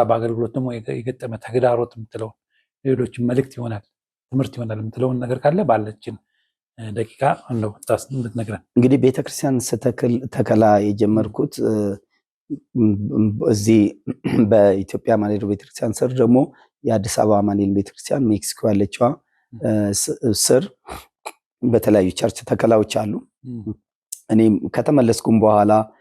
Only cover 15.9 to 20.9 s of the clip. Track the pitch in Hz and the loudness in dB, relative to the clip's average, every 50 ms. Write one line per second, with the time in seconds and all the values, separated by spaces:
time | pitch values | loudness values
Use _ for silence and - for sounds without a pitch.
15.9 | 104 - 131 123 127 131 117 113 120 131 151 170 - _ _ _ _ _ - 120 | -2 -2 -4 -4 0 2 4 4 4 4 4 0 -4 _ _ _ _ _ -4 -2
16.9 | 113 107 98 107 - - 110 107 107 101 101 104 101 101 101 98 101 101 98 - | -2 -2 -2 -2 -2 0 2 2 2 2 2 0 0 0 0 0 0 -2 -2 -4
17.9 | - - - - 147 143 131 113 104 98 - - - - - 113 104 98 101 98 | -10 -16 -8 -6 -2 0 0 0 0 0 -2 -8 -10 -4 -2 0 2 2 0 -2
18.9 | - - 123 127 143 - _ _ _ _ _ _ - 110 - 117 110 107 104 101 | 0 0 0 0 0 -2 _ _ _ _ _ _ -14 -6 -4 -2 0 0 0 -2
19.9 | 98 - - - 151 - - 123 101 - - - 131 127 185 - - _ _ - | -2 -4 -4 -6 -6 -4 -2 -2 0 0 2 2 2 2 2 -2 -10 _ _ -18